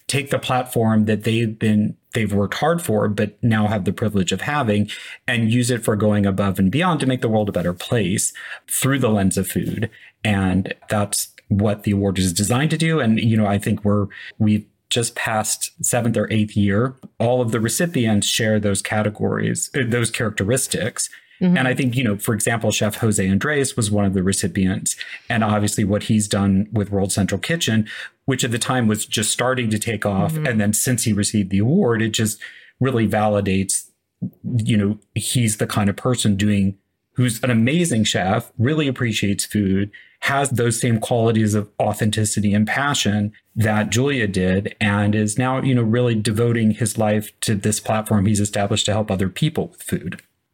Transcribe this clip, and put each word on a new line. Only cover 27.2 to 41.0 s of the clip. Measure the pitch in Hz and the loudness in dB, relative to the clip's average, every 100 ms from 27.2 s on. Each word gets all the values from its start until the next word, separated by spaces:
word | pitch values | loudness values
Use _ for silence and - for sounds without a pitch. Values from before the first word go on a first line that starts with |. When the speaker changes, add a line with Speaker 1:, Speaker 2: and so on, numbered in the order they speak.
| 92 95 | 0 -2
Speaker 1:
Kitchen, | - 170 - 110 107 - - - - | -2 -2 0 0 0 -6 -16 -8 -4
which | 131 | -2
at | 127 | -2
the | 117 | -2
time | - 127 113 | 0 0 2
was | 107 - | 0 -2
just | - 110 | -4 -2
starting | - 123 127 117 | 0 0 0 0
to | 107 | -2
take | - 104 104 | -2 -4 -2
off. | 98 160 | 0 0
Speaker 2:
Mm-hmm. | 156 151 | 0 -2
Speaker 1:
And | 113 | 0
then | 104 | 0
since | 107 - 120 | 0 0 0
he | - | 0
received | 101 101 110 92 | 0 0 0 0
the | 95 | 0
award, | 110 180 143 113 | 2 2 2 2
it | 110 | 0
just | 107 110 - - - - - | 0 -2 -4 -12 -20 -20 -2
really | 127 117 107 | 0 2 2
validates, | 107 107 104 98 95 95 - - _ _ _ - - - 123 | 2 2 2 2 0 0 -4 -8 _ _ _ -12 -10 -4 -2
you | 113 110 | 2 2
know, | 101 107 _ - | 2 -2 _ -8
he's | - 127 117 104 | -4 0 0 0
the | 120 | -2
kind | - 101 | 0 0
of | 98 | 0
person | 131 123 110 98 | -2 0 0 0
doing, | 104 101 98 98 _ _ _ | 2 2 0 -2 _ _ _
who's | - 123 110 | -2 -2 0
an | 127 | 0
amazing | 113 113 160 170 120 | 2 2 2 0 0
chef, | 107 110 92 113 - - | 0 0 0 -2 -2 -2
really | 113 156 143 | 0 2 0
appreciates | 120 123 101 101 101 | 0 -2 0 -2 -2
food, | - 107 98 95 101 - - _ | -2 0 2 2 -2 -6 -20 _
has | - 139 143 | -4 -2 0
those | 117 120 117 | 0 0 0
same | 131 | 0
qualities | 110 | 0